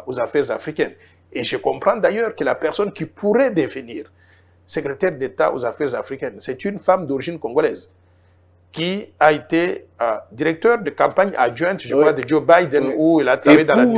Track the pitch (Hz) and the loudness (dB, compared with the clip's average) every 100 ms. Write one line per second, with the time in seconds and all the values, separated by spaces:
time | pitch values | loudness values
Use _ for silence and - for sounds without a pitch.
0 | - 123 113 147 120 110 - 151 123 - | -8 -6 -2 -2 -2 -4 -8 -6 -6 -6
1 | _ _ _ - 113 131 135 131 - 226 | _ _ _ -8 -6 -4 -4 -2 0 2
2 | 190 208 226 - 139 123 156 175 202 - | 0 0 -4 -2 -4 -2 -4 -2 -4 -4
3 | 156 - 202 226 269 185 131 135 117 117 | -12 -6 0 2 2 0 -4 -6 -12 -14
4 | - _ _ _ _ _ _ 160 139 135 | -14 _ _ _ _ _ _ -8 -6 -2
5 | 185 143 131 131 160 139 120 110 147 117 | -4 -2 -8 -2 -2 0 -6 -4 -6 -6
6 | - 135 131 101 - 127 202 202 - 190 | -8 -8 -10 -10 -12 -8 -6 -6 2 2
7 | 147 135 165 165 113 131 151 - - _ | 2 -6 -6 -8 -4 -2 -2 -4 -14 _
8 | _ _ _ _ _ _ _ - 175 196 | _ _ _ _ _ _ _ -8 -6 -6
9 | - - 151 151 - 165 175 - - - | -8 2 2 2 0 0 0 -4 -10 -4
10 | 117 107 - 117 151 160 226 240 180 - | -2 -2 -8 -4 -4 0 0 0 -2 0
11 | 143 - 196 156 123 120 170 196 120 135 | 0 2 0 2 -2 0 -4 -4 -2 2
12 | 151 139 117 151 131 170 170 143 131 143 | 4 2 0 0 6 4 4 0 0 2
13 | 160 160 131 - 143 156 156 143 123 | 4 4 4 2 6 6 6 4 4